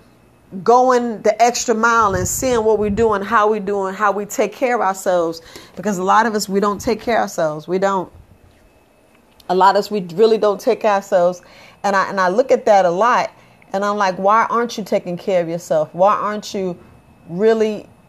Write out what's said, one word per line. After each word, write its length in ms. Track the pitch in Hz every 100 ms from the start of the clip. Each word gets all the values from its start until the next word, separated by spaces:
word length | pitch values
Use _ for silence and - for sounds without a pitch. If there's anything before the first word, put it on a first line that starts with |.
| _ _ _ _ _ 190
going 560 | 180 247 254 247 240 208
the 200 | 214 208
extra 320 | 240 240 -
mile 400 | 220 233 233 214
and 120 | 185 180
seeing 380 | - 262 240
what 140 | 220 208
we're 100 | 214
doing, 320 | 202 226 196
how 280 | 202 226 214
we 100 | 220
doing, 320 | 196 202 190
how 180 | 190 214
we 120 | 196
take 300 | 202 - 208
care 200 | - 254
of 60 | 240
ourselves. 640 | 190 190 196 180 165 165 - - - -
Because 220 | 185 180
a 40 |
lot 220 | 185 208
of 100 | 233
us, 140 | 208 196
we 100 | 196
don't 220 | 208 190
take 220 | - 220
care 140 | - 226
of 40 |
ourselves. 460 | 202 - 160 156 156
We 100 | 185
don't. 320 | 196 196 170 - - _ _ _ _ _ _ _ _ _ _ _ -
A 40 |
lot 220 | 185 190 196
of 40 |
us, 100 | 202
we 100 | 208 180
really 240 | 165 226 202
don't 200 | 208 196
take 220 | - 208
care 120 | 220
of 40 | 196
ourselves. 460 | - 190 175 180 - - - -
And 100 | 202
I, 140 | 196 175
and 100 | 196
I 100 | 180
look 220 | 202 269
at 140 | 247
that 220 | - 202 180
a 40 |
lot, 400 | 175 233 214 156 - - _ -
and 120 | 196
I'm 120 | 202 208
like, 220 | 196 180
"Why 280 | 190 220 220
aren't 300 | 226 240 -
you 60 |
taking 320 | 185 202 185 175
care 240 | - 180
of 60 | 165
yourself? 420 | 170 - 160 151
Why 220 | 165 196
aren't 400 | - 202 208 -
you 240 | 208 185 170 - - _ _ -
really, 580 | 170 220 226 214 208 - _